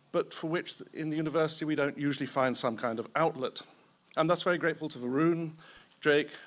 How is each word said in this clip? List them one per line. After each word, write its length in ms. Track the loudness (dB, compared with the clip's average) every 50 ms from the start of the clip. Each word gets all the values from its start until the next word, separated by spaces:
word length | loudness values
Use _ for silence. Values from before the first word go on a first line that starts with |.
| _ _
but 220 | -2 -2 -2 -2 -4
for 160 | -8 -4 -2
which 300 | -2 -2 -4 -4 -8 -10
th-, 100 | -12 -14 -10
in 160 | -8 -6 -4
the 60 | -2
university 500 | -2 -2 0 2 2 2 2 0 -2 -2
we 80 | -2 0
don't 240 | 2 0 0 0 0
usually 280 | 0 0 0 0 -2
find 300 | -2 0 2 2 2 2
some 220 | 2 0 -2 -2 -2
kind 200 | -2 -2 -2 -2
of 100 | -4 -2 0
outlet. 460 | 2 2 2 0 -2 -4 -6 -6 -8 -12 -14 -16 -20 _ _ _ _ _ _ -2
I'm 100 | 0 2
thus 160 | 2 2 2 2
very 160 | 2 0 2
grateful 300 | 2 0 -2 -2 -6 -8
to 100 | -8 -6
Varun, 540 | -4 0 2 4 4 4 4 2 0 -6 -8 -12 -18 -20 -20 -20 -20 -20 _ _
Jake, 300 | 2 4 4 4 4 0 -6 -16 -16